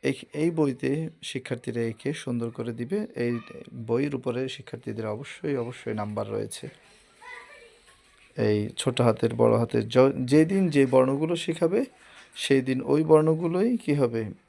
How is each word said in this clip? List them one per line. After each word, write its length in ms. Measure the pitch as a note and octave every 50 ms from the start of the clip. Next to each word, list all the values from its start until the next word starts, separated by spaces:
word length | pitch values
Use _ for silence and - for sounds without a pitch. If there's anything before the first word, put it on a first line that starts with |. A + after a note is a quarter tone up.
| -
এই, 120 | C3+ C3+ - - _ -
এই 180 | D3 D3+ E3+
বইতে 600 | E3+ D#3+ D3+ C#3 B2+ B2+ - C3 C#3 D#3 D#3+ D#3 - _ -
শিক্ষার্থীরা 580 | - - C3 - - C3 A#2 - - A2+ A#2
এঁকে 320 | A#2 A#2 A2 _ - C3 D3+
সুন্দর 380 | - - - B2 A#2+ A#2 A#2
করে 220 | A2+ - A#2 A#2+ A#2
দিবে। 340 | A#2 A#2+ A#2+ F#3+ G#3 G#3+ - -
এই 240 | - A#2+ A#2+ A#2+ A#2 A2 - - - - - - B2 A2+
বইয়ের 280 | A2 A#2 B2 C#3 D3 C#3+
উপরে 340 | B2+ B2 C3+ A#2 B2 C3 C3
শিক্ষার্থীদের 580 | - - B2 - - - - - A2 A2 A2
অবশ্যই, 500 | A2 A2 A#2+ C#3 - - - - D3+ C#3+
অবশ্যই 380 | C3 A#2 A#2 B2 - - A#2+ A2+
নাম্বার 340 | G#2+ G#2 G#2 G#2 G#2+ G#2+ G#2+
রয়েছে। 400 | G#2+ G#2 G#2+ G#2+ - - - - - - _ - - - _ _ _ _ - A#5+ B5 - - - D5 - - - _ _ _ - - _ _ _ _ _ _ _ _
এই 340 | - A2+ G#2+ G#2+ G#2 G#2 G#2+ -
ছোট 240 | - - C3+ B2 -
হাতের, 340 | A#2+ A#2 A2 - - A2+ A#2
বড় 240 | A#2 A#2+ A#2 A2+ A2+
হাতের, 300 | A#2 A2+ - A#2 A2+ A2+
য-, 260 | A#2 B2+ C3 C3+ - - B2+
যেদিন 460 | A#2+ C#3 D3+ D#3+ D#3+ G3 G3 F#3+ F3
যে 160 | D3 D3 C3+
বর্ণগুলো 500 | B2+ C3 C3 B2+ C3 C#3 C#3 D#3 D#3+ F3
শেখাবে, 480 | E3 - - D#3+ D#3+ F3+ E3 F#3 A3+ C4+ - _ _ - - - - - - _
সেই 260 | - - - C#3 C3+ C3
দিন 200 | C3 C3 B2+ -
ওই 220 | - C#3 D3+ D#3+
বর্ণগুলোই 720 | D#3 D#3+ D#3 D#3 D#3 D#3+ D#3+ E3+ E3+ E3 F3+ G3+ A#3+ B3+
কী 180 | A3+ - - D3
হবে 280 | C#3+ C3+ A#2 A#2 A2+ A2 G#2 - - _